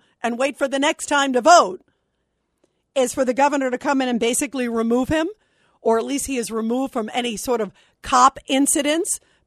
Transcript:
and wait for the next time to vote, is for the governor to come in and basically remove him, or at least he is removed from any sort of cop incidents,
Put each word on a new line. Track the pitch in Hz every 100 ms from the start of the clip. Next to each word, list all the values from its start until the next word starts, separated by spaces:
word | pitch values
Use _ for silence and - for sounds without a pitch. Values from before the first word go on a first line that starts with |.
| _ _
and | 233 233
wait | 269 -
for | 277
the | 269
next | 294 - -
time | 294 277
to | 247
vote, | 247 233 208 - _ _ _ _ _ _ _ _ _ _ _
is | 277 254 -
for | 254
the |
governor | 247 277 277 262
to | 247
come | 277 277
in | 254
and | 240
basically | 233 247 285 269 247
remove | 226 226 240 262
him, | 311 330 427 _ _ _ _
or | - 226
at | 247
least | 277 -
he | 262
is | 208
removed | 226 226 247 269
from | 254 214
any | 247 240 202
sort | - 240
of | 202 - _ _
cop | - 247 262 - -
incidents, | 269 277 311 285 320 415 - _ _